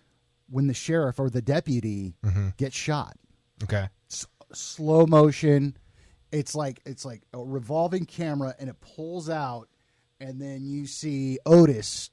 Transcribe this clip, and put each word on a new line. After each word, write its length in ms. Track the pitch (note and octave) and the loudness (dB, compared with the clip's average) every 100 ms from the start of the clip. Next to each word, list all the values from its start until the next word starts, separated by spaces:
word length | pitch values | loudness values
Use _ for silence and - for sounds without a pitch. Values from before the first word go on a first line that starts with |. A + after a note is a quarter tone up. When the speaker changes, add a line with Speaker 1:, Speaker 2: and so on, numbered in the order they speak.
| _ _ _ _ - | _ _ _ _ -8
Speaker 1:
when 200 | B2+ C#3 | -2 0
the 60 | |
sheriff 440 | B2 - E3 C#3 B2 | -2 -2 0 0 -2
or 100 | C3+ | -2
the 140 | A#2+ | -2
deputy 720 | A2 D3 - B2 A2 G2+ F#2+ - | 0 0 0 -2 -2 -4 -6 -4
Speaker 2:
Mm-hmm. 240 | G#2+ F#2+ G2 - | -2 0 -2 -2
Speaker 1:
gets 200 | C3+ - | -4 -4
shot. 400 | - D3+ - - _ _ _ - | -4 -4 -4 -12 _ _ _ -12
Speaker 2:
Okay. 240 | G#2 G#2 G2 - - - - _ - | -4 -2 -4 -10 -16 -14 -14 _ -20
Speaker 1:
Slow 540 | - - - D#3 D#3+ E3 | -16 -14 -6 2 6 8
motion. 680 | D#3 D3+ C#3 D#3 C#3+ C#3 - _ _ - _ _ | 8 8 6 4 4 2 -4 _ _ -20 _ _
It's 220 | D3+ C#3+ | -6 -4
like, 260 | D3+ C#3+ A#2 | -6 -8 -8
it's 200 | D3 C3 | -14 -14
like 180 | C3+ A2 _ | -14 -16 _
a 60 | B2+ | -14
revolving 640 | B2 C3+ A2 D#3 E3+ F#3 E3 | -10 -8 -4 -2 -2 -2 -6
camera, 480 | - E3 C#3+ C3 - | -6 -6 -4 -4 -8
and 100 | C3+ | -12
it 120 | - | -14
pulls 480 | - - D#3+ F3+ D#3+ | -18 -14 -12 -10 -6
out, 380 | D#3+ C#3 A#2+ A2+ _ _ _ _ - | -6 -6 -8 -14 _ _ _ _ -18
and 200 | C3+ C3 | -14 -12
then 240 | C#3 C3+ | -10 -10
you 220 | C3+ C#3+ C#3 | -8 -8 -8
see 520 | - D#3 C#3 C3+ C3 - | -10 -6 -4 -4 -2 6
Otis 640 | E3+ D#3+ A2+ G2+ - - | 8 8 6 -4 -10 -12